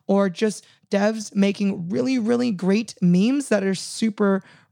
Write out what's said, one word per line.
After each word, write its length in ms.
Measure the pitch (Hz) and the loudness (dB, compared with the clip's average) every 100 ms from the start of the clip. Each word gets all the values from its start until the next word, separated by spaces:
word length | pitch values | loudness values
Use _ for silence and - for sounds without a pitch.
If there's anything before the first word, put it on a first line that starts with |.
| - | -2
or 220 | 196 196 | 0 0
just 360 | 170 220 - - _ - | 0 -4 -4 -14 _ -4
devs 420 | 202 208 220 208 | 0 0 -2 -6
making 540 | 202 202 185 202 202 170 | 0 0 2 -2 -2 -4
really, 320 | 233 254 262 | -2 0 0
really 320 | 214 240 247 | 0 0 0
great 440 | 185 185 202 233 - | -2 0 0 -2 0
memes 460 | 180 175 220 285 269 | 2 4 4 0 0
that 160 | 208 | 0
are 100 | 196 | 0
super 680 | 185 - - 226 208 202 190 - - _ | -4 -6 -4 -4 0 0 0 -4 -20 _